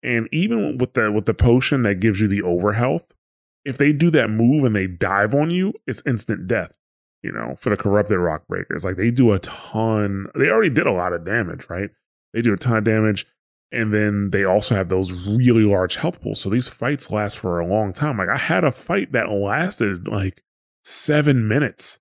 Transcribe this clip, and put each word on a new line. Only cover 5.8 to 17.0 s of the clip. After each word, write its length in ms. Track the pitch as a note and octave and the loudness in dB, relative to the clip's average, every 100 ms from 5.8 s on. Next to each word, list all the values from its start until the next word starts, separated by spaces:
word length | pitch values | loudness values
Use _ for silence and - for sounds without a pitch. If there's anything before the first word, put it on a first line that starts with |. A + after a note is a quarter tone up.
| - | -10
it's 160 | A#2+ - | -6 -2
instant 420 | A#2 - G2 F2+ | -4 -2 -6 -2
death, 280 | A2+ F2 _ _ _ _ _ | -2 -4 _ _ _ _ _
you 80 | - | -10
know, 240 | G1+ A1+ - | -8 -8 -6
for 120 | - | -2
the 60 | G#2 | 0
corrupted 420 | G#2 G2+ G2+ G2 | 2 2 2 2
rock 280 | F2 D#2 _ | 0 -2 _
breakers. 360 | - - - | -8 -6 -6
Like, 120 | F2+ F#2+ | -4 -2
they 140 | A2 | 0
do 220 | B2 A#2+ | 4 4
a 60 | F#2+ | 4
ton, 840 | - - - A2 A2+ A2 G#2 G2 G2 | -2 -14 -8 -4 0 0 -2 -4 -8
they 140 | - D3 | -2 2
already 220 | A3 G#3 | 4 2
did 160 | B2+ - | 2 0
a 60 | |
lot 200 | F#2+ F2+ | 0 -2
of 120 | F2 | -4
damage, 440 | E2 A2+ F#2+ E2+ - | -2 -2 -2 -8 -10
right? 220 | F2 G2+ _ _ _ _ | -8 -8 _ _ _ _
They 80 | G#2+ | -2
do 140 | A#2 | 0
a 20 | G2 | 0
ton 220 | B2 A2+ | 0 0
of 60 | |
damage. 420 | G#2+ A2 A2 G2+ - _ _ _ _ | 2 2 2 0 -6 _ _ _ _
And 220 | A#2+ A2+ | -6 -2
then 360 | G#2 G#2+ G#2 G2+ | 0 0 0 0
they 140 | G2 | 0
also 300 | G2 G2 G#2 | 2 2 2
have 140 | G#2 F2+ | -2 0
those 240 | F#2 F#2+ | -2 -2
really 500 | F2+ F#2+ A2 B2 A#2 | -4 -2 2 4 6
large 320 | G#2+ G2 F#2 - | 4 4 0 -2
health 240 | F3 - | -4 -4
pools. 200 | - G#2 | -8 -6
So 100 | F#2+ | -2
these 180 | A#2 B2 | -2 -4
fights 420 | - A#2+ C#3+ | -6 -6 -6